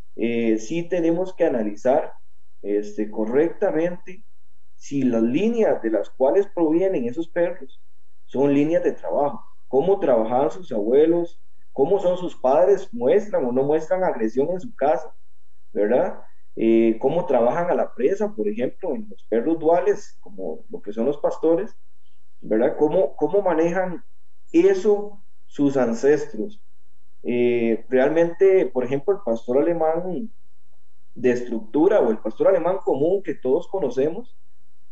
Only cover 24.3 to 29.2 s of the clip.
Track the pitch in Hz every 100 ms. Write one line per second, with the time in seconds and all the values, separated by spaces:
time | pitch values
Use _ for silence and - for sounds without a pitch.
24.3 | - - 165 185 190 220 208 208 - -
25.3 | - - - 143 135 120 113 135 151 -
26.3 | - - - - - - - - - -
27.3 | 123 120 120 113 110 - 127 135 156 170
28.3 | 170 190 190 147 127 120 139 147 196